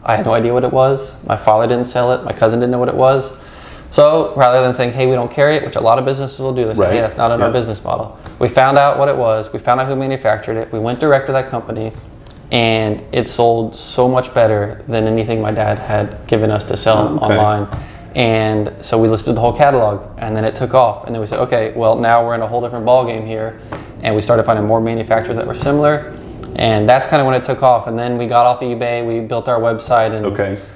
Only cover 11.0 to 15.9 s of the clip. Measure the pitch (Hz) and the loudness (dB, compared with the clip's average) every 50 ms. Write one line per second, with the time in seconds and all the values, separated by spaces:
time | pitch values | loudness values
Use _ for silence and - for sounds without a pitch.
11 | 156 151 139 131 - - 135 135 120 - - 117 110 - 117 113 110 110 - - | 2 2 2 2 2 0 -2 -2 -2 -4 -8 -8 -8 -8 -8 -8 -8 -8 -10 -14
12 | - - - - - - - - - - - 120 117 113 113 110 110 107 104 101 | -20 -20 -20 -20 -20 -20 -20 -20 -10 -2 0 2 2 2 2 2 0 -2 -2 -4
13 | - - - 123 113 - - - 120 117 117 113 110 110 - - - - - - | -6 -4 -4 -2 -2 -2 0 2 2 2 2 0 -2 -6 -8 -12 -14 -6 0 0
14 | 127 127 127 127 123 - - 127 117 110 110 104 101 104 - - - - 117 110 | 2 2 2 0 -2 0 0 2 2 2 2 0 -2 -4 -8 -12 -8 -4 -2 0
15 | 110 110 110 113 110 113 113 110 107 107 107 110 107 104 107 104 - - | 0 0 0 0 0 -2 -2 -2 -2 -2 -2 -2 -2 -2 -2 -4 -4 -4